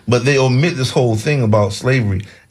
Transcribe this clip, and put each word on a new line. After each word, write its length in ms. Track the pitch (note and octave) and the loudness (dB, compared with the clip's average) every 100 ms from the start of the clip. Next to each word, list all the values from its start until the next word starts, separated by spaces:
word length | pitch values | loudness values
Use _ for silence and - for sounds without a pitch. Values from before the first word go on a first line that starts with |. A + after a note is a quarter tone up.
| - | -2
But 180 | A#2+ C3 | 0 2
they 120 | C3+ | 2
omit 380 | C3 B2+ E3+ C3 | 2 2 0 -2
this 140 | B2+ | -2
whole 260 | D3 B2 G#2+ | 0 0 -2
thing 280 | D3+ C#3+ | -2 0
about 280 | A2+ G#2+ G2 | 2 2 0
slavery, 500 | G2+ B2+ C3 G#2 F#2+ - - - | -2 -2 0 0 -4 -6 -18 -8